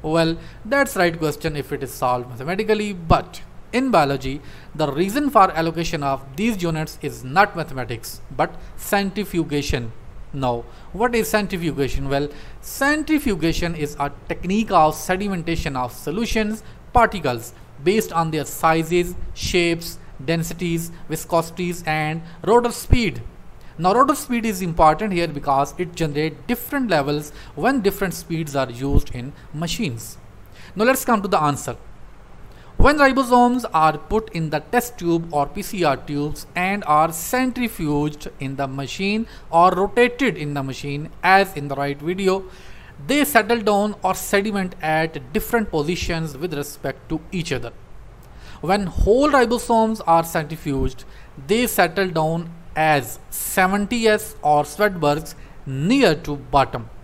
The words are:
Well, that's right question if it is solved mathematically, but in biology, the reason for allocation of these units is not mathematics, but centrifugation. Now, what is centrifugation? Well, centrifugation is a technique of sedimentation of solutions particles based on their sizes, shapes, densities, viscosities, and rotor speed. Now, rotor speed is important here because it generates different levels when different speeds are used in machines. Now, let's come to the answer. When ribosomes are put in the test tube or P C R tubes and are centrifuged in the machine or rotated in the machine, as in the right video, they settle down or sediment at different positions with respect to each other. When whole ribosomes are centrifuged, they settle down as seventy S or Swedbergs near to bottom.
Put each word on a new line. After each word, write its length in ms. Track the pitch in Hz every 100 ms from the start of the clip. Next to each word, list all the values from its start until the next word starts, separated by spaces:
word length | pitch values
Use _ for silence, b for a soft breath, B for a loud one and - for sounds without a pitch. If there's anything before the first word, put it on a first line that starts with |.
Well, 340 | 156 165 165 165 B B
that's 320 | 214 277 269 196
right 200 | 175 165
question 400 | 156 147 165 147
if 140 | 135
it 140 | 139
is 80 | 135
solved 360 | - 127 123 120
mathematically, 640 | 117 135 190 214 214 208
but 480 | 185 165 165 - - - - -
in 200 | 233 262
biology, 480 | 190 143 139 131 143 B B B
the 160 | 143 151
reason 400 | 139 196 247 294
for 220 | 226 185
allocation 500 | 160 165 160 165 160
of 220 | 139 135 -
these 260 | 139 226 202
units 380 | 170 156 156 -
is 200 | 147 117
not 320 | 127 156 202
mathematics, 680 | 175 147 131 117 117 - - - 131
but 160 | 165 - B -
centrifugation. 1160 | - 202 196 214 190 175 147 147 139 135 117 - - - -
Now, 320 | 143 131 120 113 B B
what 220 | 180 240
is 140 | 233 220
centrifugation? 800 | 214 202 185 170 - 139 139 135
Well, 220 | 139 147 B B B
centrifugation 1120 | - - 277 311 302 311 269 185 165 160 170 165
is 200 | 147 -
a 100 | 143 - -
technique 440 | 170 180 208 220
of 240 | 185 156 151
sedimentation 800 | - 185 202 185 165 165 160 135
of 160 | 127
solutions 720 | - 147 180 233 220 214 214 B B -
particles 600 | 240 226 202 147 120 - B B -
based 280 | 147 220 -
on 200 | 165 165
their 120 | 156
sizes, 680 | 135 - 165 165 160 175 175 180 -
shapes, 640 | - - 180 170 170 - - B B
densities, 680 | 135 165 165 - 175 165 165 B B
viscosities, 720 | 156 - 170 165 - 175 175 170
and 340 | 156 151 165 B B
rotor 260 | - 233 240
speed. 520 | - - - 214 117 110 - - B B B
Now, 160 | 180
rotor 200 | 226 277
speed 300 | 285 - 240
is 160 | 226 185
important 540 | 185 160 156 156 214
here 120 | 180 170
because 480 | 147 143 135 143 -
it 160 | 175 -
generates 400 | 160 143 156 151 -
different 440 | 240 - 285 247
levels 400 | 160 139 147 151 B B
when 260 | - 208 269
different 320 | 196 - 190
speeds 420 | 165 - 165 156
are 160 | 139 127
used 440 | 120 139 135 -
in 180 | 127 127 B B
machines. 640 | 147 170 - 196 113 - - - - - B B 175
Now, 80 |
let's 220 | 233 254 -
come 160 | 220
to 60 | 190
the 120 | 185
answer. 340 | 151 139 - 113 - - - - - - - B B -
When 220 | 269 294
ribosomes 680 | 277 262 247 247 247 247 233
are 240 | 160 156 147
put 340 | - 214 214
in 160 | 170 160
the 100 | 151
test 380 | - 240 240 -
tube 340 | 170 170 170
or 140 | 147 143
P 160 | 202
C 220 | 202 202
R 120 | 160 135
tubes 500 | - 143 147 147 -
and 300 | 175 185 202
are 240 | 151 151 165
centrifuged 1200 | 160 - 254 254 247 233 - 156 147 151 147 - -
in 160 | 135 135
the 100 | 139
machine 600 | 135 135 - 196 214 226 B B
or 200 | 165 180
rotated 680 | 180 196 240 247 240 277 156
in 160 | 147
the 100 | 143
machine, 460 | 135 127 143 143 160 -
as 340 | 175 190 196 151
in 120 | 143
the 80 | 139
right 220 | 143 143
video, 460 | 151 185 190 190 190 B B B B B 139
they 180 | 285
settle 360 | 285 233 208 233
down 360 | 208 208 214 202
or 120 | 185
sediment 600 | 185 - 202 208 202 180 -
at 500 | 156 156 160 160 123
different 380 | 220 - 233 214
positions 680 | 160 147 175 - 165 160 131
with 160 | 175
respect 560 | 147 143 - 139 - -
to 120 | 160 -
each 200 | 190 -
other. 200 | 131 117 - - - - - B B B B
When 240 | 151 202 190
whole 440 | - 190 240 294
ribosomes 720 | 277 233 233 - 226 220 220 -
are 160 | 165
centrifuged, 840 | 165 170 151 160 151 135 156 - - B B - 135
they 200 | 220 240
settle 440 | - 175 165 190
down 400 | 165 156 165 165 - - -
as 420 | 156 147 117 - -
seventy 760 | - - - 185 202 202 240 220
S 300 | 214 - -
or 220 | 151 147
Swedbergs 680 | 143 - 208 180 147 147 160 - B B
near 500 | - 135 165 277 220
to 220 | 156 - 143
bottom. 540 | 123 143 131 123 113 -